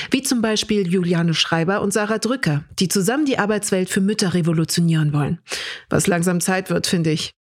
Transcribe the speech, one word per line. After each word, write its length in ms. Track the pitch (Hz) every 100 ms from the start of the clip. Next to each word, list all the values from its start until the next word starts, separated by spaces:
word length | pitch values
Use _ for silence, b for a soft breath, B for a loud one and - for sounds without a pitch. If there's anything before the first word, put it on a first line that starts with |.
| B
Wie 120 | 269
zum 180 | 262 247
Beispiel 460 | 220 214 - 208 175
Juliane 480 | 190 175 170 170
Schreiber 480 | 156 - 165 165 202
und 100 | 202
Sarah 240 | 220 214 220
Drücker, 480 | 220 262 165 147 - -
die 100 | 185
zusammen 380 | 202 185 269 285
die 120 | -
Arbeitswelt 520 | 202 208 - 190 185
für 100 | 202
Mütter 320 | 190 208 185
revolutionieren 800 | 180 165 165 160 - 170 160 151
wollen. 280 | 147 147 170 B B B B B
Was 160 | - -
langsam 340 | 175 175 175
Zeit 300 | 180 185 190
wird, 160 | 175 -
finde 240 | 185 160
ich. 220 | 151 - -